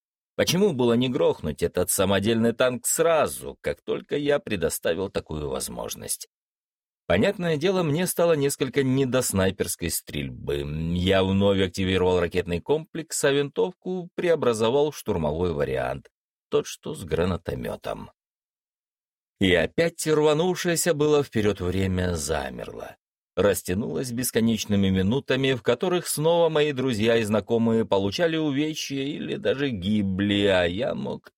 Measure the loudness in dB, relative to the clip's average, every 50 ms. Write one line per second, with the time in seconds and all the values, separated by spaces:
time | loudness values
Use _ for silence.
0 | _ _ _ _ _ _ _ 0 0 2 2 2 2 2 2 2 2 4 4 4
1 | 2 2 0 2 2 2 0 0 -4 -6 -4 -2 -2 -2 0 0 0 0 0 0
2 | 2 2 2 2 2 2 2 2 2 2 2 2 0 0 0 -2 -4 -4 0 2
3 | 2 2 4 2 2 0 -2 -8 -12 -14 -12 _ -6 -8 -8 -6 -6 -6 -6 -6
4 | -6 -6 -6 -4 0 0 0 0 -2 -4 -4 -2 -2 -2 -4 -2 -4 -2 -2 -2
5 | -4 -4 -4 -6 -8 -6 -8 -6 -6 -6 -6 -6 -8 -8 -8 -8 -10 -10 -10 -10
6 | -8 -10 -10 -10 -10 -16 _ _ _ _ _ _ _ _ _ _ _ _ _ _
7 | _ 0 2 2 2 2 0 -2 -2 -2 -2 0 0 0 0 0 0 0 0 0
8 | -2 -2 0 2 2 2 2 2 0 -2 -2 -2 -4 -2 0 0 2 2 2 2
9 | 2 2 0 0 0 0 0 2 2 2 0 -2 -4 -4 -4 -4 -4 -4 -4 -4
10 | -8 -6 -6 -6 -6 -6 -8 -10 -6 -6 -4 -4 -4 -6 -6 -4 -4 -2 -2 0
11 | 2 4 4 4 4 4 2 4 4 4 4 2 0 -2 -2 -2 0 0 2 2
12 | 2 2 2 2 0 0 -2 -2 -2 -2 -2 -4 -2 -2 -2 -2 -2 -8 -12 -12
13 | -10 -8 -6 0 0 2 2 2 0 -2 -2 -2 -2 -2 -4 _ -10 -8 -8 -8
14 | -8 -10 _ -4 0 0 2 2 2 0 0 2 2 2 2 2 2 0 -2 -6
15 | -4 -4 -2 0 0 -2 -2 0 -2 -2 0 -2 -2 -2 -2 -4 -4 -4 -6 -8
16 | -10 -18 _ _ _ _ _ _ _ -4 -2 -2 -2 -4 -10 -14 -12 -12 -12 -10
17 | -8 -6 -2 -2 0 -2 -2 -4 -6 -6 -6 -6 -6 -8 -8 -8 -8 -10 -10 -10
18 | -12 -18 _ _ _ _ _ _ _ _ _ _ _ _ _ _ _ _ _ _
19 | _ _ _ _ _ _ _ 0 4 4 4 4 4 2 0 0 0 0 0 -4
20 | -2 0 2 4 4 4 4 2 2 0 0 -2 0 -2 0 0 0 0 2 2
21 | 2 4 4 2 2 0 0 0 2 2 0 0 -2 -2 0 0 0 0 0 0
22 | 0 0 -2 -2 -2 -2 -4 -4 -4 -6 -8 -10 -12 -12 -12 -14 -14 -16 -18 _
23 | _ _ _ _ _ _ -2 2 2 2 2 2 -2 -4 -4 -2 -2 -4 -4 -4
24 | -6 -6 -4 -4 -4 -2 0 2 2 2 2 0 -2 0 2 2 2 4 2 2
25 | 2 2 0 -2 -2 -2 -2 0 2 0 0 0 0 0 0 0 0 0 0 0
26 | -2 -4 -4 0 2 2 4 4 4 4 4 2 2 2 0 -2 -2 -2 0 2
27 | 2 4 4 2 2 2 0 0 0 2 0 2 2 4 2 2 2 2 2 2
28 | 0 0 0 0 0 0 0 0 -2 0 0 0 -2 -2 -4 -6 -8 -6 -6 -6
29 | -6 -6 -6 -8 -6 -6 -6 -4 0 0 0 0 0 -2 -2 -2 -2 0 0 2
30 | 2 0 0 0 2 2 2 4 4 4 4 4 2 2 0 -2 -4 -4 -4 -4
31 | -6 -8 -8 -10 -12 -20 _